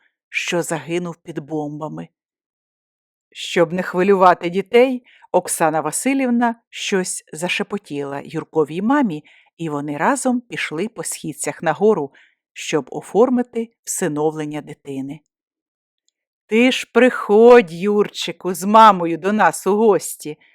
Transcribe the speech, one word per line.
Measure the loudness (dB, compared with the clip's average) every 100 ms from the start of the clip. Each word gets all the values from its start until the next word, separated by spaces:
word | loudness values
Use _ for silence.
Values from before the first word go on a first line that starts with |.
| _ _ _
що | -10 -4 -4
загинув | -4 -6 -6 -6 -6 -12
під | -14 -12
бомбами. | -8 -8 -8 -10 -12 -12 -16 _ _ _ _ _ _ _ _ _ _ _ _
Щоб | -16 -4 0 0
не | -2
хвилювати | -4 0 2 6 6 4 -2
дітей, | -6 0 2 2 0 _ _ _
Оксана | -2 -2 0 0 0
Василівна | -2 -4 -2 0 0 0 0 -4 _
щось | -12 -4 -2 -2 -8 -14
зашепотіла | -8 -6 -6 -6 -8 -8 -10 -8 -10 -10
Юрковій | -10 -4 -2 -2 -2
мамі, | 0 2 0 -4 -12 _ _ -10
і | -8
вони | -6 -6 -2
разом | -2 0 -2 -2
пішли | -4 -10 -8 -6 -8
по | -8
східцях | -12 -10 -12 -8 -8 -6
нагору, | -4 0 2 0 -4 _ _ _ _ -16
щоб | -4 -4 -4
оформити | -10 -2 2 2 2 -2 -6 -10 _
всиновлення | -10 -4 -4 -2 -2 -4 -8 -10
дитини. | -12 -16 -12 -10 -10 -14 _ _ _ _ _ _ _ _ _ _ _ _ -2
"Ти | 2 2
ж | 0 0
приходь, | 4 4 2 2 6 10 8 6
Юрчику, | -2 -2 0 -2 -6 -10 -8 -8
з | -6
мамою | 2 6 6 6 0 -4
до | -2
нас | 2 2 0 0
у | 2
гості", | 4 2 0 -12 -14 -16 _